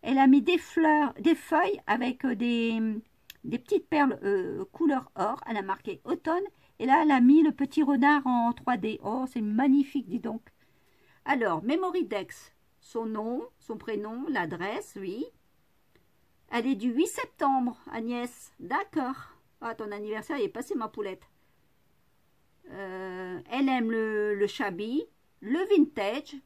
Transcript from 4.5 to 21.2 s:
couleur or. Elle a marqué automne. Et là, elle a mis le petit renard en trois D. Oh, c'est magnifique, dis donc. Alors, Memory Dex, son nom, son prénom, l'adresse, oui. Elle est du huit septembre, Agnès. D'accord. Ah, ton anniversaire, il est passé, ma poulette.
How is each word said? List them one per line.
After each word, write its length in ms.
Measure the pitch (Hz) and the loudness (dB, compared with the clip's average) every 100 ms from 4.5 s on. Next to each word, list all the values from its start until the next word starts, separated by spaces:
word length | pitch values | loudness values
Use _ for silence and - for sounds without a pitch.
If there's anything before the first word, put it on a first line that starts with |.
| - 381 | -6 -10
couleur 400 | - 320 269 247 | 0 2 2 -4
or. 260 | - 196 254 - | -6 -4 -4 -8
Elle 100 | 220 | -8
a 60 | |
marqué 380 | 196 190 - 190 | -6 -8 -8 -12
automne. 380 | - 349 - 339 403 _ _ _ | -6 -6 -2 -4 -4 _ _ _
Et 60 | 240 | 2
là, 160 | 285 | 4
elle 100 | 311 | 6
a 80 | 269 | 6
mis 220 | 240 302 | 8 8
le 80 | 311 | 6
petit 320 | - 277 - | 2 -2 0
renard 420 | 277 254 285 294 262 | 2 4 4 4 2
en 260 | 240 233 | 2 0
trois 240 | 240 - 240 | -2 -4 -2
D. 220 | 208 220 | -2 -6
Oh, 220 | - 233 262 | -6 -6 -6
c'est 80 | 254 | -4
magnifique, 680 | 214 214 277 277 277 285 208 | -2 2 4 4 4 -2 -6
dis 100 | 220 | -6
donc. 240 | 196 226 _ _ _ _ _ _ _ _ | -6 -10 _ _ _ _ _ _ _ _
Alors, 380 | - 277 220 165 | -2 0 0 -2
Memory 420 | 202 320 370 359 | -2 -2 -2 -2
Dex, 480 | 240 208 190 - - _ _ _ | -4 -6 -8 -16 -20 _ _ _
son 260 | _ 233 226 | _ -8 -6
nom, 360 | 220 220 247 494 _ | -6 -6 -6 -8 _
son 160 | _ 220 | _ -12
prénom, 500 | - 214 208 233 269 | -8 -8 -8 -8 -4
l'adresse, 680 | 254 175 180 185 277 403 - | -4 -4 -6 -6 -8 -10 -12
oui. 240 | 190 208 480 _ _ _ _ _ _ _ _ _ _ _ _ | -10 -8 -10 _ _ _ _ _ _ _ _ _ _ _ _
Elle 160 | 233 233 | -4 -2
est 80 | |
du 180 | 233 240 | -2 -2
huit 140 | 240 403 | 0 -2
septembre, 720 | - 508 _ 285 269 247 226 - | -2 -10 _ 0 2 0 -6 -12
Agnès. 600 | - 226 240 240 - - _ | -10 -6 -6 -6 -12 -20 _
D'accord. 800 | 175 294 392 311 254 269 - _ _ _ | -6 -6 -4 -4 -4 -8 -14 _ _ _
Ah, 160 | 233 226 | -12 -10
ton 160 | 214 | -10
anniversaire, 440 | 202 208 214 196 285 | -10 -8 -8 -6 -4
il 60 | |
est 60 | 202 | -4
passé, 260 | 226 277 | -6 -8
ma 140 | 359 220 | -6 -6
poulette. 340 | - 208 185 | -8 -10 -10